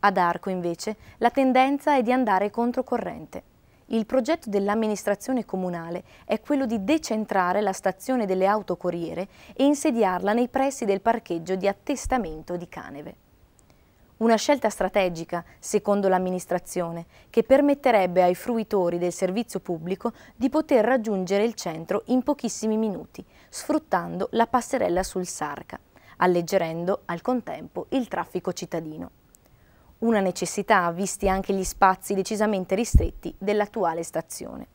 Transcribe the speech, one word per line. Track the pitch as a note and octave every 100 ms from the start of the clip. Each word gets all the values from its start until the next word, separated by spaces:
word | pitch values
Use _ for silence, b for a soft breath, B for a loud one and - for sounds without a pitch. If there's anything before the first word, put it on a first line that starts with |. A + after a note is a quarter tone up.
Ad | G3+ G3
Arco, | F3 F3 -
invece, | F#3 F3 E3+ - G#3+ B B
la | A#3
tendenza | - C4 B3+ C4 C#4+ D#4 C#4+
è |
di | A3
andare | C4 A#3+ F#3 G3+
controcorrente. | G#3 A#3+ B3 B3 B3 F3+ E3 D#3 - - _ b b _
Il | A3+
progetto | G#3+ C4 B3 E4 A#3
dell'amministrazione | G3+ G3 G#3 A3 G#3 - G3+ - C4 G#3+
comunale | F#3+ F#3 F3 E3 F3 - B B
è | A3
quello | - D4 C4
di | A3
decentrare | F#3+ D#4 - A3 G#3+ G3 F3+ F#3+
la | G#3
stazione | F#3+ G3 F#3 - B3+ G#3
delle | F#3
autocorriere | F#3+ G#3+ G3+ F3 F3+ F3 E3 E3 G3 B B
e | -
insediarla | C#4 D4 D#4+ A#3 G3+ F3+ F#3+
nei | A3 B3
pressi | C4+ C4+ C4+
del | A3 G3
parcheggio | A3+ G3 - E3+ E3 F#3+
di | G3
attestamento | G3 - C4+ - B3+ F#3 D#3 D#3 F3
di | F3
Caneve. | - F3+ C#3+ D3 - _ _ _ _ _ b b b b _
Una | A3+
scelta | A3+ - C#4+ A3
strategica, | - F#3+ G#3 F#3 E3+ E3 F3 E3+ b
secondo | - G#3 - G3+ G3
l'amministrazione, | F#3 F#3 F3+ - F3+ - - E3+ E3+ E3+ b b
che | -
permetterebbe | A3+ C4+ C#4+ C#4+ C4+ A3+ F#3 F3+
ai | F3+
fruitori | F3+ - A#3 G#3+ G#3 F3 F3
del | F3
servizio | E3+ F#3 F#3+ A#3+ F#3+
pubblico | - E3+ D#3+ F#3+ A#3 B B
di | - B3
poter | D#4 D#4 C4+
raggiungere | G#3+ C4 A3 G3 F#3 G3
il | A3
centro | A3 - D#3+ E3 G3+ -
in | B3+
pochissimi | B3 D4 A#3 - A3 A3
minuti, | A3 F#3 - - - b b
sfruttando | - - D4+ - F#3 E3+ E3+ F#3+
la | A3+ A3+
passerella | B3 A#3 C4 F3+ F3
sul | F#3+ -
Sarca, | F3+ - D3+ D3 - - _ B B B
alleggerendo | F3+ F3 E3+ F#3+ E3+ E3 F3 G3+
al | - E3
contempo | - B3+ - D#3 - - -
il | C4+ A#3+
traffico | F3 E3+ F3+ -
cittadino. | - F3 E3+ D#3+ D#3 E3+ _ _ _ b b b b b b
Una | A3+ A3
necessità, | F#3+ F3 F3 - G3 G#3 F3
visti | E3+ F#3+ - G3
anche | F#3+ F#3+
gli | G3
spazi | F#3 - G3 F#3+ -
decisamente | G3 F#3+ G#3+ G#3+ G3+ F3+
ristretti | F#3+ A#3+ - E3 - - -
dell'attuale | G3 G#3 G3+ - F3 E3
stazione. | E3+ - - - - - -